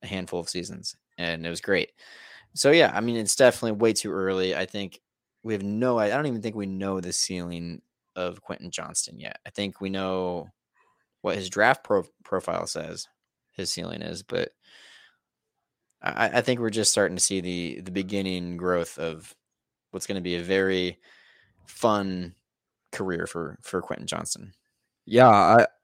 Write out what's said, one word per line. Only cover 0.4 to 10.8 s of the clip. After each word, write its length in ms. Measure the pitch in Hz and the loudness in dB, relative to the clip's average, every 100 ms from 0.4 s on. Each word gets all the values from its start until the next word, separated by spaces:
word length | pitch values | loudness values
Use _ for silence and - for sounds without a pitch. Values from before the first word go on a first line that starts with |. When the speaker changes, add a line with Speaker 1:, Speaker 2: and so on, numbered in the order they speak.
| 82 | -6
Speaker 1:
seasons, 460 | 90 95 - - - _ - | -8 -10 -10 -14 -14 _ -8
and 280 | 85 82 82 | -4 -4 -6
it 40 | |
was 120 | 85 | -6
great. 300 | - 90 - _ - - - - _ | 0 0 0 _ -20 -20 -20 -20 _
So, 160 | - 143 | 0 6
yeah, 200 | 165 139 | 6 6
I 80 | 104 | 2
mean, 140 | 120 117 | -2 -2
it's 180 | 101 - | -2 6
definitely 360 | 123 - 117 | 6 6 -2
way 200 | 107 113 | 2 2
too 180 | 110 104 | 2 -2
early. 440 | 98 95 92 92 78 | -2 0 0 0 -2
I 100 | 95 | -4
think 340 | 101 95 - _ _ _ _ | -6 -8 -10 _ _ _ _
we 100 | 113 | -6
have 100 | 104 | -4
no, 340 | 101 107 127 117 | -2 0 2 2
I, 80 | 104 | 2
I 20 | |
don't 180 | 131 151 | 0 -2
even 140 | 113 | -4
think 140 | 110 107 | -6 -6
we 100 | 98 | -6
know 340 | 95 98 95 | -4 -4 -4
the 120 | 87 | -4
ceiling 680 | - - 92 87 85 85 82 - _ _ 92 | -4 -4 -4 -6 -8 -10 -12 -18 _ _ -8
of 260 | 90 87 | -6 -8
Quentin 300 | - 85 87 | -12 -12 -10
Johnston 480 | 82 82 85 - - | -10 -6 -6 -6 -10
yet. 200 | 50 - - | -14 -14 -12
I 40 | |
think 300 | - 101 - | -6 -6 -6
we 80 | 95 | -6
know 600 | 95 95 92 90 87 - _ _ _ | -4 -2 -2 -4 -6 -10 _ _ _